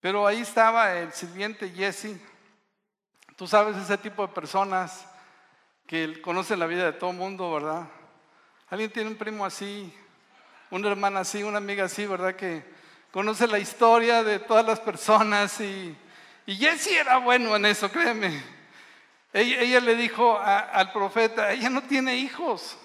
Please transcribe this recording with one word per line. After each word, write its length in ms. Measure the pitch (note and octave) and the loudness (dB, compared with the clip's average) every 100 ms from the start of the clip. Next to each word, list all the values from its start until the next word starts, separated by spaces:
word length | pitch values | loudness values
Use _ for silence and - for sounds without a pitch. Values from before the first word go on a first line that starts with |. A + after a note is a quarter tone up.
Pero 260 | F#3 G#3 G3+ | -2 2 2
ahí 160 | A3 | 2
estaba 500 | A3+ - A3 A3+ G#3+ | -2 4 4 6 2
el 200 | F3+ E3+ | 0 -6
sirviente 560 | - F3 F3+ G3+ A3 F#3+ | -10 -14 -8 -8 -8 -12
Giezi. 500 | F3+ G3 F#3 G#3+ F#3+ - _ _ _ _ _ _ _ _ _ _ _ | -4 -6 -4 -12 -14 -18 _ _ _ _ _ _ _ _ _ _ _
Tú 100 | F#3 | 0
sabes, 300 | G#3 G#3+ G3 | 2 2 -2
ese 180 | F#3 G3+ | -4 -4
tipo 300 | G#3+ G3 F#3+ | -4 -6 -6
de 60 | |
personas 760 | F3+ D#3 G3 G3 F#3 F3 - - - - _ _ _ _ _ - | -6 -6 -2 -2 -4 -6 -12 -20 -20 -20 _ _ _ _ _ -8
que 360 | E3 D#3+ D#3+ | -4 -4 -6
conoce 340 | E3+ F3 F3+ G3+ | -6 -4 -2 -2
la 100 | E3 | -2
vida 200 | F3 F3 | 0 -2
de 60 | |
todo 200 | D3+ F3+ | -2 -6
mundo, 400 | F3+ F#3+ F#3+ F3+ | -6 -8 -6 -6
¿verdad? 340 | D#3 D3+ D#3+ D#3+ - - _ _ _ _ _ _ | -4 -4 -8 -10 -18 -20 _ _ _ _ _ _
¿Alguien 220 | F#3+ A3 | -8 -6
tiene 200 | A3 G#3+ | -6 -8
un 60 | G#3+ | -8
primo 280 | G#3+ G#3+ | -10 -6
así, 480 | G3 - G3+ G3+ F#3+ - _ _ _ _ _ _ _ | -8 -8 -10 -10 -14 -18 _ _ _ _ _ _ _
una 180 | F#3 G#3 | -4 -2
hermana 320 | G3+ G3 G3 | 0 0 -2
así, 220 | F#3 G#3 | -4 -6
una 160 | G#3 G#3 | -4 -4
amiga 260 | G3+ G3+ | -4 -4
así, 220 | F#3 - G#3 | -4 -4 -6
¿verdad? 280 | F#3 F#3 | -2 -4
Que 300 | F#3 F#3+ D#3+ C#3+ - - _ _ | -4 -8 -8 -12 -20 -20 _ _
conoce 360 | F#3 G#3 G#3+ A#3 | -4 -4 2 2
la 120 | G#3 | 2
historia 640 | G3 - A#3 A#3 A#3 A#3 | -4 4 6 8 6 4
de 160 | A3 G#3 | 2 -2
todas 260 | G#3 A3 | 4 4
las 160 | A3+ A3 | 4 0
personas 800 | A3 E3 - G#3+ G#3+ G#3 G3+ - | -4 -6 4 4 6 2 0 -2
y, 360 | G3+ G3 F3+ D3+ - - - - - | -6 -6 -10 -14 -20 -20 -20 -20 -10
y 100 | G3 | 0
Giezi 380 | C#4+ E4 - | 2 2 0
era 240 | E4+ C#4 B3+ | 0 4 4
bueno 360 | B3 B3 A#3 G#3+ | 6 2 4 2
en 100 | G#3 | 2
eso, 240 | G#3 G3+ | 2 -2
créeme. 520 | B3 E4 A3 G3 D3 C3 - - - - - _ _ _ | 0 0 0 -2 -4 -10 -20 -20 -20 -20 -20 _ _ _
Ella, 280 | - A#3+ C4 | 0 2 2
ella 200 | A#3+ B3+ | 4 4
le 140 | A#3+ | 4
dijo 440 | A#3 A#3+ A3+ A#3 G#3 | 2 0 2 4 4
a, 200 | G3+ G3+ | 2 0
al 340 | - - F#3+ | 2 0 0
profeta: 600 | G#3 G3 A3 A3+ A3+ G#3 | 0 -2 2 0 2 -2
"Ella 160 | A#3 A#3+ | 0 0
no 120 | B3+ | -2
tiene 340 | B3+ C4+ C4 B3 | -2 -2 0 -2
hijos". 640 | C4+ - E4 F#3 - - | -4 -6 -4 -4 -8 -18